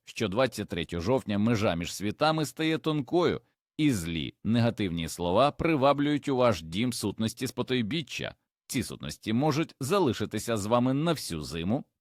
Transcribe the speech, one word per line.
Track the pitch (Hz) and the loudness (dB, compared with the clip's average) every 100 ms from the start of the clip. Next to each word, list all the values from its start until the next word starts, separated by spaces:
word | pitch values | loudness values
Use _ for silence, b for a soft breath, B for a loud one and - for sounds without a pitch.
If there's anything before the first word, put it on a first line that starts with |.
| - | -16
що | - 107 | -4 -2
двадцять | 98 131 - 98 | 2 0 0 -6
третього | 85 80 85 | -6 -4 -4
жовтня | 85 131 - 101 | 0 0 0 0
межа | 107 117 104 85 | 2 2 2 0
між | 82 | -4
світами | - 101 - 151 156 139 | -4 -4 0 0 0 -2
стає | - 160 160 | -2 -2 -2
тонкою, | 160 151 147 165 160 80 - _ _ - | -2 -2 0 2 2 0 -6 _ _ 0
і | 151 | 2
злі, | 113 82 82 67 - | 2 0 -4 -6 -4
негативні | 98 117 117 113 101 82 80 | 0 2 2 2 -2 -2 -4
слова | - 87 95 139 | -2 2 4 4
приваблюють | - 165 156 135 143 143 147 - | 2 0 4 4 4 2 0 0
у | 127 | 2
ваш | 123 92 | 4 2
дім | 80 87 123 | -2 -2 -2
сутності | 117 104 - 110 - 127 | -2 -4 -2 -4 -4 -6
з | |
потойбіччя. | - 127 127 107 151 151 - 60 - _ _ - | -4 -2 0 0 -4 -6 -8 -8 -10 _ _ -6
Ці | 135 | -4
сутності | 98 64 69 - 104 | -4 -6 -10 -8 -2
можуть | 113 151 143 165 - | 0 2 0 -2 -4
залишитися | 131 196 160 101 104 110 110 113 | 0 2 2 2 -2 -4 -2 -2
з | 101 | 2
вами | 120 127 | 2 2
на | 135 165 | 2 0
всю | 147 - 82 | -2 -4 -6
зиму, | 67 82 85 131 - _ | -6 -4 -2 -2 -4 _